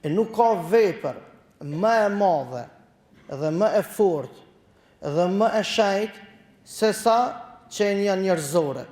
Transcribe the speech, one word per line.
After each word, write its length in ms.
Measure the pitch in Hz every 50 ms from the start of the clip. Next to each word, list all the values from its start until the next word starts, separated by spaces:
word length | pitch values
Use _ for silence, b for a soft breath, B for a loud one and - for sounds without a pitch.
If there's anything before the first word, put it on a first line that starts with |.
| -
E 60 | 147
nuk 240 | 151 202 226 220 220
ka 320 | 220 233 233 220 185 165
vepër 500 | 165 202 233 220 190 156 - - 139 - - - - - - _ _ _ _
më 320 | - 143 147 160 202 226 233 226 208
e 20 | 202
madhe 560 | 202 202 202 190 170 147 131 123 127 120 117 - - - - _ _ _ _ _ _ - _ -
dhe 240 | - 135 151 156 156
më 200 | 175 208 220 -
e 80 | - 185
fortë 600 | - - - 214 190 165 147 123 - - - - - _ _ _ b b b b b b b
dhe 260 | - 143 143 160 175 180
më 180 | 190 202 220 226 -
e 60 | 220
shenjtë 640 | 202 - - - 214 202 196 196 214 214 - - - - - - - _ _ _ _
se 200 | - - - 220 214 208
sa 240 | - - 233 220 233 247 - - - - - - - _ -
qenia 460 | - - 208 202 202 196 202 202 190
njerëzore 680 | 190 190 190 180 160 151 139 151 175 160 143 131 127 120 -